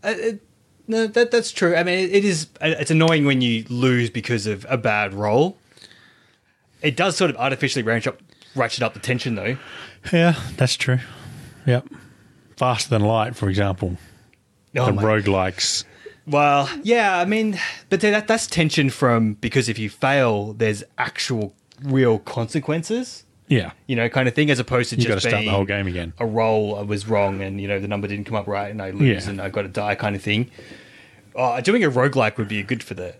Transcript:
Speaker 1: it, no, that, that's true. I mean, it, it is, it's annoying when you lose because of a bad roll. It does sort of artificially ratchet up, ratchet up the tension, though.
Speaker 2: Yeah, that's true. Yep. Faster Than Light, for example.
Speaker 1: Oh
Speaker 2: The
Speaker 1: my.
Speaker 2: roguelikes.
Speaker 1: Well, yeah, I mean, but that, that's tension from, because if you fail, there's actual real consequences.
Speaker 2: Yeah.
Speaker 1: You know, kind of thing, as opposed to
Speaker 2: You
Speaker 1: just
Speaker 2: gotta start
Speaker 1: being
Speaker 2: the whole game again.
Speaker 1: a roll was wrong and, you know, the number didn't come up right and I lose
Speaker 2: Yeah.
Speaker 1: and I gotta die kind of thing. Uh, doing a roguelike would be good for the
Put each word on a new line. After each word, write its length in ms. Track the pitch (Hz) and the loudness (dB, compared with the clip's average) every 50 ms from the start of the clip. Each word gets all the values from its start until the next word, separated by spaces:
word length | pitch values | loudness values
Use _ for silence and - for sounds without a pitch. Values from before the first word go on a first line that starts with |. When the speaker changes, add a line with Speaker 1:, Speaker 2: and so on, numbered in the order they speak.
| - | -4
Speaker 1:
it, 380 | 202 226 - - 226 226 208 _ _ _ _ _ _ _ _ _ - | -4 -6 -2 -4 -4 -4 -6 _ _ _ _ _ _ _ _ _ -4
no, 180 | 220 226 226 | -2 -2 -2
that, 240 | 220 214 240 240 233 | 0 2 2 2 4
that's 220 | 240 240 233 - | 2 0 0 0
true. 240 | - - - 170 175 | -4 0 2 2 4
I 80 | 165 175 | 2 2
mean, 160 | 180 175 185 | 2 0 0
it, 120 | 185 180 | 0 2
it 140 | 185 202 202 | 2 4 4
is, 220 | 208 185 160 156 - _ - | 4 2 0 -2 -8 _ -4
it's 280 | - 156 165 - 156 - | -2 -2 0 0 0 2
annoying 360 | 160 156 160 165 165 156 143 | 4 6 6 6 6 4 4
when 160 | 143 139 131 | 4 4 4
you 220 | 127 120 117 113 113 - | 4 2 2 0 -2 -4
lose 400 | 123 123 123 131 127 123 120 113 | -2 2 4 4 4 4 2 0
because 380 | - 120 107 - 123 113 101 107 | -2 -6 -4 -2 -2 -2 0 -2
of 180 | 104 95 95 - | -4 -4 -4 -4
a 100 | 135 127 | -4 -2
bad 360 | 104 120 107 104 104 98 95 | 0 0 0 0 -2 -2 -4
roll. 440 | 98 104 104 107 123 151 180 190 _ _ _ _ - - - - - _ _ _ _ _ _ _ _ _ _ _ _ _ _ _ _ | -2 0 2 4 4 4 2 0 _ _ _ _ -20 -20 -20 -20 -20 _ _ _ _ _ _ _ _ _ _ _ _ _ _ _ _
It 160 | - 156 127 113 | -4 -2 0 2
does 180 | 175 196 156 | 0 0 2
sort 140 | - 190 170 | 2 2 0
of 80 | 131 107 | 2 0
artificially 460 | 120 139 135 - - 135 - 139 117 | -2 -2 -2 0 -2 -2 -2 -2 0
ratchet 300 | 110 117 117 107 135 - | 0 0 0 0 -4 -6
up, 60 | - _ _ - _ - - - | -6 _ _ -20 _ -20 -12 -2
ratchet 260 | 135 123 113 - - 123 | -2 0 0 0 -2 -4
up 120 | 113 - | -4 -4
the 40 | 104 | -6
tension, 360 | - - 127 123 - 131 117 | -4 -4 -2 -2 -2 -4 -4
though. 200 | 101 95 107 127 135 - - - - - - - - _ - | -4 -4 -4 -6 -6 -8 -16 -18 -18 -18 -18 -20 -16 _ 0
Speaker 2:
Yeah, 220 | - 170 165 170 165 - - - - - | 2 4 4 4 4 2 -2 -10 -2 0
that's 180 | 131 123 - | 0 0 2
true. 220 | - - - 127 127 - - - - - - - - - - - - - - | 0 0 0 0 0 -2 -6 -16 -18 -18 -18 -18 -18 -20 -20 -20 -6 0 0
Yep. 200 | 123 123 - - - - - - - _ _ _ _ _ _ _ _ - | 0 0 0 -6 -20 -20 -20 -20 -20 _ _ _ _ _ _ _ _ -2
Faster 320 | 131 127 123 110 - - | 0 0 0 0 0 0
Than 140 | - 110 101 | 2 2 4
Light, 320 | 104 113 113 107 117 120 | 4 4 2 0 0 -2
for 120 | - - 101 | -4 -2 -2
example. 480 | 95 98 101 98 95 92 - 92 90 - - - - _ _ _ _ _ _ _ _ _ _ _ _ | 0 2 0 0 0 -2 -4 -6 -6 -8 -12 -20 -20 _ _ _ _ _ _ _ _ _ _ _ _
Speaker 1:
Oh 120 | 139 123 123 | 0 0 2
Speaker 2:
The 60 | 101 | 2
Speaker 1:
my. 100 | 101 104 | 2 2
Speaker 2:
roguelikes. 800 | 110 110 110 101 101 98 95 92 95 92 - - - - - - - - - - - - _ _ | 2 2 2 2 2 2 2 2 0 -2 -2 -4 -4 -4 -4 -6 -10 -18 -20 -20 -20 -20 _ _
Speaker 1:
Well, 420 | - 143 143 147 147 143 143 139 139 330 302 | 0 2 4 4 4 4 4 2 0 -4 -6
yeah, 380 | 285 196 233 240 220 202 190 175 | 0 2 2 4 4 2 2 2
I 60 | 175 | 0
mean, 340 | 185 208 220 220 214 202 175 - - - - - _ | 0 0 0 0 -2 -2 -4 -6 -8 -8 -12 -6 _
but 120 | - 190 | -2 2
that, 260 | - 208 208 214 208 - | 2 2 2 2 2 0
that's 200 | 220 226 - - | 0 0 0 -4
tension 420 | - 165 165 156 - - 147 135 | 0 2 2 2 2 2 0 0
from, 460 | 123 - - 127 117 117 113 110 104 | 0 2 2 2 4 4 2 2 0
because 340 | - - 117 - 139 123 117 | -2 -6 -2 0 0 0 0
if 80 | 110 113 | -2 -4
you 120 | 110 104 | -6 -8
fail, 600 | - - - 131 139 143 131 120 110 104 101 107 110 | -6 -2 0 2 2 4 4 2 2 0 -2 -6 -4
there's 300 | 110 117 110 107 101 - - _ - | -2 0 0 0 -2 -6 -14 _ -6
actual 560 | 139 - - - - - 131 113 107 98 - _ _ _ _ _ 131 | -6 -6 -4 -6 -4 -4 -2 -4 -4 -6 -8 _ _ _ _ _ -6
real 340 | 143 135 131 131 120 110 101 | -2 2 4 6 6 4 2
consequences. 1080 | - - - - 117 110 - 160 139 - 151 165 160 - 214 240 254 - - - - _ _ _ _ _ | 0 -6 -6 -6 -6 -2 -4 -6 -4 -2 -4 -4 -2 -4 -4 -4 -4 -6 -12 -20 -20 _ _ _ _ _
Speaker 2:
Yeah. 240 | 147 120 92 85 - _ _ | 0 0 0 -2 -10 _ _
Speaker 1:
You 100 | - 131 117 | -4 -2 0
know, 100 | 113 120 | 0 0
kind 180 | - 135 131 127 | 0 0 0 0
of 60 | 117 | 2
thing, 160 | - 151 147 | 2 2 2
as 100 | 143 120 | 2 0
opposed 300 | 123 - 131 123 123 117 | 0 0 0 0 0 0
to 40 | - | 0
Speaker 2:
You 60 | 110 120 | 0 0
Speaker 1:
just 40 | 113 | 2
Speaker 2:
gotta 100 | 110 95 | 2 0
start 120 | 92 120 113 107 | 2 0 0 0
Speaker 1:
being 40 | 110 | 0
Speaker 2:
the 60 | 107 | 0
whole 140 | 104 98 98 | 2 0 2
game 200 | 95 101 101 98 | 0 0 -2 -2
again. 280 | 95 90 90 85 82 80 - | -2 -4 -4 -6 -8 -6 -6
Speaker 1:
a 60 | 120 | -6
roll 580 | 113 107 117 110 110 110 110 107 104 104 101 104 | -2 0 0 2 2 2 2 0 0 -4 -6 -4
was 220 | 104 104 101 98 107 | -4 -4 -6 -2 0
wrong 340 | 113 104 101 98 98 95 | 0 2 2 0 0 -4
and, 180 | 98 98 98 98 | -6 -6 -6 -6
you 80 | 98 98 | -4 -4
know, 120 | 101 98 | -4 -4
the 80 | 98 101 | -4 -4
number 200 | 104 101 101 101 | -4 -4 -4 -4
didn't 180 | 104 104 104 | -6 -6 -6
come 100 | - 113 107 | -4 -6 -6
up 100 | 101 - | -4 -4
right 240 | 104 98 101 101 | -4 -4 -4 -6
and 100 | 104 107 | -8 -8
I 100 | 98 98 | -10 -8
lose 340 | 92 101 151 131 110 95 98 | 0 2 4 4 4 2 -2
Speaker 2:
Yeah. 60 | 101 | -6
Speaker 1:
and 100 | 101 95 | -8 -6
I 80 | 95 98 | -8 -6
gotta 180 | 98 107 101 95 | -4 -4 -6 -4
die 260 | 92 - 104 104 101 | -4 -6 -2 -2 -4
kind 200 | - - 107 101 | -2 -2 -4 -4
of 60 | 95 | -4
thing. 280 | - - 104 107 123 127 - - - - - - - - - - - - - - _ - _ | -2 -2 0 0 0 -2 -6 -20 -20 -20 -20 -20 -20 -20 -20 -20 -20 -20 -20 -20 _ -16 _
Uh, 240 | - 127 - 120 127 | -2 -2 0 0 -2
doing 220 | 120 180 208 247 208 | 0 0 2 2 2
a 80 | 151 | 2
roguelike 460 | 131 120 123 143 135 131 117 107 - - | 2 2 2 2 2 2 2 2 0 -2
would 100 | 110 101 | -6 -4
be 160 | 107 107 98 | -4 -6 -4
good 180 | 98 127 117 | -4 -4 -6
for 120 | - - 110 | -6 -10 -12
the 200 | 92 90 87 - - | -10 -10 -12 -12 -16